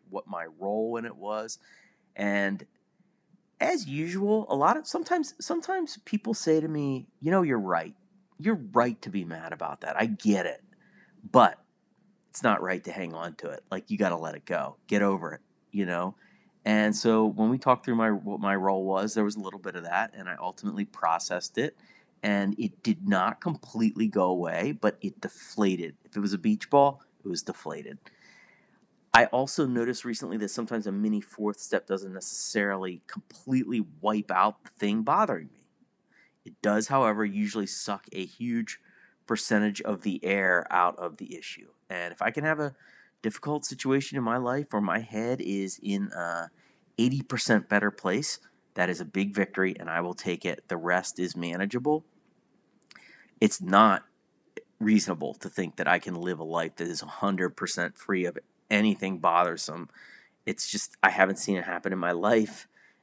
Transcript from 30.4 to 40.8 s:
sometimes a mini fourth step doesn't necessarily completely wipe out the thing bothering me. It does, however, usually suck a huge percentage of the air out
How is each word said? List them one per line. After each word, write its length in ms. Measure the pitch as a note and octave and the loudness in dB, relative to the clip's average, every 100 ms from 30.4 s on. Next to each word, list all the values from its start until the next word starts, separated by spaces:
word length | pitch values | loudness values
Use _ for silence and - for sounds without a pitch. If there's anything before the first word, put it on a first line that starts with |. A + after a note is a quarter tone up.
| G2+ | -4
sometimes 360 | - A2+ A2+ G#2 | -4 -4 -4 -4
a 60 | |
mini 280 | G2+ G#2+ G#2 | -2 0 -2
fourth 400 | - - G#2 G2+ | -4 -4 -4 -4
step 260 | - G2 - | -4 -4 -2
doesn't 260 | G2 G2 | -6 -6
necessarily 880 | F#2 - - - A2 G2+ F#2+ F#2 F2 - | -12 -10 -8 -4 0 0 0 -4 -8 -14
completely 800 | G#2 - - C3 C3 - A#2 F#2 - | -16 -16 -14 -2 0 0 -2 -2 -2
wipe 300 | G2 G#2+ G2+ | 0 0 0
out 340 | F#2 G#2 - | 2 2 0
the 60 | - | -14
thing 320 | - G#2 A2 | -4 0 2
bothering 460 | A2+ F3 G#3 F#2 C#2+ | 2 2 2 0 -6
me. 140 | _ _ _ _ _ _ _ _ _ | _ _ _ _ _ _ _ _ _
It 160 | - - | -20 -2
does, 280 | G#2 G#2+ G#2+ | 2 2 2
however, 360 | C3+ A#2 G#2 | 4 4 2
usually 420 | G#2+ G2+ G#2 G#2+ F#2+ | 0 0 -2 -2 -4
suck 400 | - - G2 - | -6 -6 -8 -8
a 120 | F#2+ | -10
huge 560 | - - A#2+ A#2 A2 - _ _ - _ - | -8 -6 -2 -2 -2 -8 _ _ -20 _ -4
percentage 540 | A2+ - G#2+ G#2 G2 | -2 2 2 2 -2
of 200 | - G2 | -4 -4
the 220 | G#2 F2+ | -2 -2
air 420 | F2+ G2 F#2 F2 - | 0 2 4 2 2
out 280 | F2+ | 2